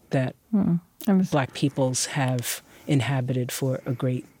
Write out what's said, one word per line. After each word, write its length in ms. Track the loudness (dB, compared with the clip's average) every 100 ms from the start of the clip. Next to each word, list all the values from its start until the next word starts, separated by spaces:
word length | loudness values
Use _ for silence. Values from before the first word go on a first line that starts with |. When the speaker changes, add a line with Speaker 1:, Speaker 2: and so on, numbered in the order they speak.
| _
Speaker 1:
that 240 | -2 -2 -6 _
Speaker 2:
Mm. 260 | 0 2 0 -2 _ 2
I 80 |
was 160 | 4 4
Speaker 1:
Black 240 | 0 0
peoples 520 | -2 -2 0 0 0 -4
have 540 | -2 0 -2 -4 -8 -12 -16 0
inhabited 640 | 0 2 -2 0 -2 -2
for 300 | -2 -2 -2 -4
a 60 |
great 340 | -2 -2 -2 -8 _